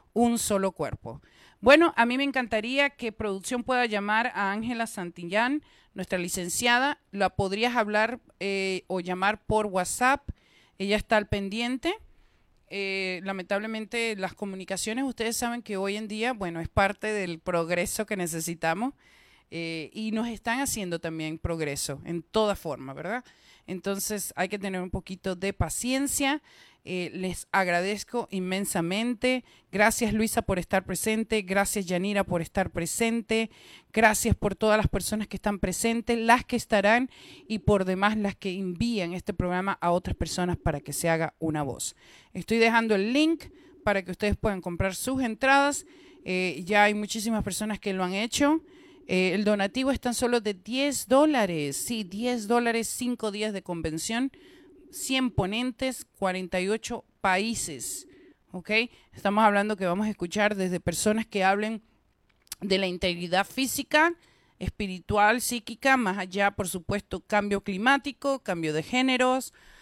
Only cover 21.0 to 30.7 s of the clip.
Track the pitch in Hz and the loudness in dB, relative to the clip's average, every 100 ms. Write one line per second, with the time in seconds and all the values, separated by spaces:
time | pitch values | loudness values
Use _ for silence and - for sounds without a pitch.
21 | 165 160 156 160 170 165 151 143 - 143 | -4 -4 -6 -4 -4 -2 -4 -4 -6 -8
22 | - 170 - 220 214 190 165 135 135 139 | -6 -8 -2 0 0 0 -4 -8 -8 -10
23 | 165 240 - _ _ - - 180 190 196 | -8 -8 -10 _ _ -20 -10 -8 -4 -4
24 | 196 208 - - 190 202 196 185 180 190 | -4 -6 -6 -4 -4 -4 -4 -4 -4 -8
25 | - 185 190 180 190 190 165 - 240 262 | -8 -8 -6 -4 -4 -2 -2 -2 -2 0
26 | 277 - 277 294 - - - _ - 180 | 0 0 0 0 -4 -20 -20 _ -8 -6
27 | 170 165 185 170 - 196 180 175 185 208 | -6 -6 -6 -6 -2 0 2 2 0 -4
28 | - 240 - 190 180 190 202 185 165 196 | -6 -6 -4 -4 -2 -2 -2 -2 -2 -2
29 | 240 240 254 254 - _ _ 190 214 - | -2 -2 0 0 -4 _ _ 2 4 4
30 | 220 214 220 - 214 185 - | 2 2 0 0 0 0 0